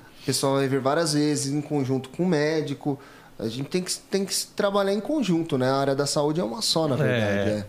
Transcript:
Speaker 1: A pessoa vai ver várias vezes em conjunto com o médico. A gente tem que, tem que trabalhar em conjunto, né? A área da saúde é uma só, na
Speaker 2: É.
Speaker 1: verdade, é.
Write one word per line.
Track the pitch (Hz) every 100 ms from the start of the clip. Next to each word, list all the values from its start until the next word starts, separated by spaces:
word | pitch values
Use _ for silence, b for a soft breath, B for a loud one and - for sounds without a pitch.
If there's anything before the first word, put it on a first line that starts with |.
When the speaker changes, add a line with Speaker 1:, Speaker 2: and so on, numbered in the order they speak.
| B B
Speaker 1:
A | -
pessoa | 131 139 139
vai | 135
ver | 135
várias | 131 156 165
vezes | 147 151 139 135
em | 147
conjunto | 143 147 127 131 131
com | -
o | 180
médico. | 151 151 160 139 135 147 135 B B B -
A | 113
gente | 120 143
tem | 185
que, | 180 -
tem | - 196 196
que | - -
trabalhar | - 202 202 196
em | 208
conjunto, | 202 311 196 165 160 135
né? | 127
A | 139
área | 139
da | 135 143
saúde | 156 147 156
é |
uma | 208 226
só, | - 165 156
na | 131
Speaker 2:
É. |
Speaker 1:
verdade, | 135 120 104 101 101
é. | 107